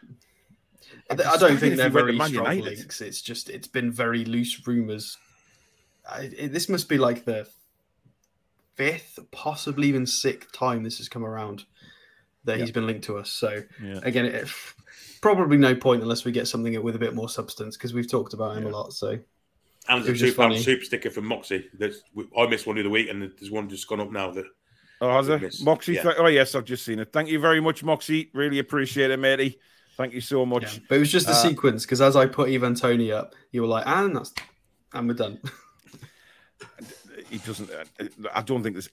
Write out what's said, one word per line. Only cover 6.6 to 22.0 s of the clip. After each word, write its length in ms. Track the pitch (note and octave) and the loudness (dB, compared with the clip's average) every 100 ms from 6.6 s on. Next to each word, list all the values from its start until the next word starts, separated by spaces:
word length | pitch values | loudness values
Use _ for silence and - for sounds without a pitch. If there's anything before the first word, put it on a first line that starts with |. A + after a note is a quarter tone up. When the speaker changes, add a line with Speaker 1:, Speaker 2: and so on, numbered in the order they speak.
| - | -2
Speaker 1:
must 180 | F3+ - | -2 0
be, 100 | C#3+ | 2
like, 280 | B2+ A#2+ - | 2 0 -4
the 200 | A2 G#2 _ _ _ _ _ _ _ _ _ _ _ _ - | -6 -8 _ _ _ _ _ _ _ _ _ _ _ _ -4
fifth, 440 | C#3 E3 - - - | -2 -2 -8 -20 -20
possibly 580 | - - D3 - C#3+ C#3+ | -10 -6 -6 -4 0 2
even 160 | C3+ B2+ | 2 0
sixth 440 | - C3+ - - | 0 -2 -2 -8
time 300 | - B2+ A#2 | -4 -2 -2
this 160 | A2 - | -4 -8
has 100 | A2 | -10
come 160 | A#2+ A2+ | -10 -8
around 400 | A2 G#2+ G2+ - _ - - _ _ _ _ A2+ | -8 -8 -12 -16 _ -20 -20 _ _ _ _ -4
that 120 | A2+ | -2
Speaker 2:
Yeah. 60 | |
Speaker 1:
he's 80 | A#2 | -2
been 160 | A2+ A2+ | -2 -2
linked 160 | G#2+ - | -4 -6
to 120 | G2+ | -8
us. 120 | G2+ | -8
So, 320 | - A2 G#2 G#2 - | -4 -4 -4 -10 -14
Speaker 2:
Yeah. 160 | G2+ G2 | -12 -8
Speaker 1:
again, 220 | B2+ B2 A#2+ | -2 0 0
it, 200 | A#2 C#3+ - - - - - - - | -2 -8 -12 -16 -20 -20 -20 -20 0
probably 380 | G#3+ G3 E3 C#3+ | 4 4 6 8
no 180 | C3+ B2+ | 8 6
point 280 | C3 B2 | 4 4
unless 200 | A2+ A2+ | 2 -2
we 80 | B2 | -2
get 160 | A#2+ A#2+ | -2 -2
something 340 | A#2 A#2 A2+ | -2 -2 -2
with 140 | A2+ A2+ | -2 -2
a 40 | |
bit 140 | A2+ A2+ | -2 -4
more 120 | A2+ | -6
substance, 480 | - A2 - A2 - | -6 -8 -10 -12 -10
'cause 180 | B2 | -6
we've 160 | A#2+ A#2 | -6 -2
talked 240 | B2 G2 | -2 -2
about 220 | G#2 A2 G#2+ | -6 -6 -6
him 80 | |
Speaker 2:
Yeah. 60 | A2 | -6
Speaker 1:
a 40 | G#2 | -8
lot. 160 | G2+ | -10
So 260 | - G#2+ A2 - _ _ _ _ _ - | -8 -6 -6 -10 _ _ _ _ _ -2
Speaker 3:
And 120 | B2 | 0
Speaker 1:
it 40 | A#2+ | 2
Speaker 3:
the 60 | |
Speaker 1:
was 80 | A#2+ | 2
just 140 | B2 | 2
Speaker 3:
two 40 | A#2+ | 6
pound 120 | A#2 | 4
Speaker 1:
funny. 100 | A2 | 4
Speaker 3:
super 200 | A#2 B2 - | 2 2 0
sticker 240 | A#2 A2+ | -4 -4
from 160 | G#2+ G#2+ | -6 -4
Moxie. 440 | A2 - F#2+ - | -6 -4 -4 -4
That's, 280 | F#2 G#2 G2+ | -6 -6 -6